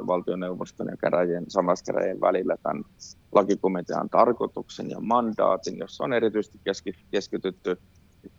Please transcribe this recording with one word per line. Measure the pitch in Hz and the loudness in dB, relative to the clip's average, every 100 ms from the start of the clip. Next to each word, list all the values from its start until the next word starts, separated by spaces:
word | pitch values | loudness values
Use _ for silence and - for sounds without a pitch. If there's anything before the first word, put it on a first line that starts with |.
| 76 | 0
valtioneuvoston | 90 - 90 92 90 92 - - | 0 0 -4 -4 -6 -8 -8 -8
ja | - | -2
käräjien, | - 87 90 87 87 | 0 2 2 0 -2
saamelaiskäräjien | 98 87 90 - - 92 95 | 0 2 2 0 -2 -2 2
välillä | 92 92 92 87 | 2 2 0 -2
tämän | 76 76 - - - - - | -4 -6 -8 -16 -20 -20 2
lakikomitean | - 98 98 98 92 - 78 78 | 4 4 2 0 0 -2 -4 2
tarkoituksen | 90 120 113 110 101 98 - 95 | 4 4 4 -2 -6 -12 -10 -10
ja | 90 | -6
mandaatin, | 98 120 117 107 98 95 - - | 0 2 2 2 2 2 -2 -8
jossa | 95 - | -8 -6
on | 147 | -2
erityisesti | 120 110 107 98 - | 2 2 0 -4 -6
keski-, | - 95 95 - - | -4 -4 -6 -12 -4
keskitytty | 101 - 101 95 90 - 90 - - _ _ - | -4 -2 -4 -4 -4 -4 -4 -6 -20 _ _ -20